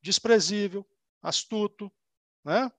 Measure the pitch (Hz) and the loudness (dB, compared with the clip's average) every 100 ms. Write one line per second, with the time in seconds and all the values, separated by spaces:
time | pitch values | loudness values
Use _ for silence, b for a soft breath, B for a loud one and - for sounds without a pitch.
0 | - 190 226 226 165 208 202 196 196 _ | -2 -2 4 4 4 -2 -2 -4 -12 _
1 | _ _ 160 - - 214 208 - 202 _ | _ _ -4 -4 -4 -4 -4 -6 -18 _
2 | _ _ _ _ 147 190 262 | _ _ _ _ -2 0 0